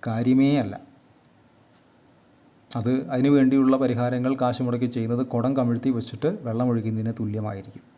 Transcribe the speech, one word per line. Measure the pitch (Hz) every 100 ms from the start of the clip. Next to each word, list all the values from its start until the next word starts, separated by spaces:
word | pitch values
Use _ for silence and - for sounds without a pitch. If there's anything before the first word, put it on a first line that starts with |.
കാര്യമേ | - 113 120 127 139 143
അല്ല. | 107 95 - _ _ _ _ _ _ _ _ _ _ _ _ _ _ _ _ _ _
അത് | 120 117 127 -
അതിനു | 131 135 143
വേണ്ടിയുള്ള | 131 135 131 131
പരിഹാരങ്ങൾ | 131 120 123 123 127 131
കാശ് | 123 123 127
മുടക്കി | 120 123 123
ചെയ്യുന്നത് | 113 120 131
കുടം | 120 120 135
കമിഴ്ത്തി | 120 117 135 120
വെച്ചിട്ട് | 110 110 147 208 127
വെള്ളം | 113 127
ഒഴിക്കുന്നതിന് | 117 110 110 110 117
തുല്യമായിരിക്കും | 110 107 107 98 95 - -